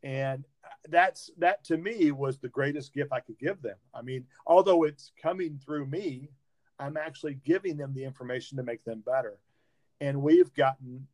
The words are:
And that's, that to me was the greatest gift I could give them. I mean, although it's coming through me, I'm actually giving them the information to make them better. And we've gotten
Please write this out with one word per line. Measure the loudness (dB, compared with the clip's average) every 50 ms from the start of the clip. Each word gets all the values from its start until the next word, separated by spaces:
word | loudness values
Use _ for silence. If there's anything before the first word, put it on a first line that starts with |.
| -8
And | -6 -4 -4 -2 -2 -4 -6 -8 _ _ _ _ -20 -20 _ _ 2
that's, | 4 4 4 4 2 -6 -16 -20 -6 0
that | 2 2 2 0 _
to | -2 -2 -2
me | 0 -4 0 4 4 4
was | 4 2 -2 -4 -4 -4
the | -8 -10
greatest | _ -2 -2 -2 -2 -4 -8 -8 _
gift | -6 -4 -2
I | -4 -6
could | -6 _ -16 _
give | -6 -6 -6 -4
them. | -8 -10 -10 _ _ _ _
I | -16
mean, | -12 -10 -10 -10 -10 _ _ _ _ 4
although | 6 6 8 8 6 6 6
it's | 2 0 _ -20 -20 _ _
coming | -4 -4 -2 -2 -4 -6 -6 -10 -10
through | -8 -6 -6 -4
me, | -4 -6 -6 -6 -6 -8 -8 -14 -18 -20 _ _ _ _ _ _ _ _ _
I'm | -10 -8 -6 -6
actually | -8 -8 -10 -8 -8 -8 -8
giving | -8 _ 0 0 2 2 -4 -6 -6
them | -8 -8 -8
the | -8 -8
information | -10 -12 _ -10 -8 -8 -8 -8 -10 -10 -10
to | -8
make | -8 -8 -8 _
them | -10 -10 -10 -6
better. | -2 -2 -2 -2 -4 -8 -14 _ _ _ _ _ _ _ _ _ _ _ _
And | -4 -4 -2 0 4
we've | 6 8 8 8 6 _
gotten | 2 2 2 2 _ -10 -16 -16 -16 -18 -20